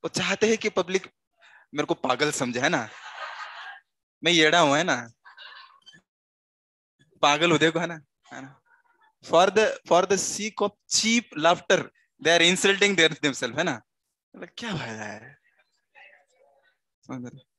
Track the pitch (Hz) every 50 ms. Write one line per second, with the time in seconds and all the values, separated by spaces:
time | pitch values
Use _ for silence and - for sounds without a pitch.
0 | - 160 - - 185 175 196 - 220 214 233 208 - 214 - - 175 170 185 190
1 | - - _ _ _ _ _ _ _ - - - _ _ - 147 147 - 170 -
2 | - 139 127 123 151 151 147 - 135 123 117 123 131 156 180 139 113 104 - -
3 | - - - - - - - - - - - - - - - - _ _ _ _
4 | _ _ _ _ - 160 175 165 156 151 165 175 165 143 139 151 175 180 139 120
5 | 117 117 _ _ _ - - - - - - - - - _ _ _ - _ -
6 | _ _ _ _ _ _ _ _ _ _ _ _ _ _ _ _ _ _ _ _
7 | _ _ _ _ - 147 147 147 165 175 165 147 151 165 160 165 175 170 170 156
8 | _ _ _ _ _ - 131 131 135 139 139 _ _ _ _ _ _ _ _ _
9 | _ _ _ _ - - - 165 185 202 190 214 220 196 - - _ - 170 175
10 | 190 185 196 185 - - - - 208 220 - - 202 208 _ _ _ _ - -
11 | - 220 226 240 - _ - 151 151 165 175 175 - - 196 165 131 - _ _
12 | _ _ _ _ - 156 170 170 165 175 185 180 - 196 196 190 202 202 196 170
13 | 165 160 156 - - 147 127 - 131 120 113 135 - 131 127 110 _ _ _ _
14 | _ _ _ _ _ _ _ 202 185 170 _ - 240 233 196 151 127 - - -
15 | 214 208 214 208 - 135 139 _ _ _ _ _ _ _ _ _ _ _ _ -
16 | - - _ _ _ _ _ _ _ _ _ _ _ _ _ _ _ _ _ _
17 | _ - 127 127 120 120 - 135 _ _ _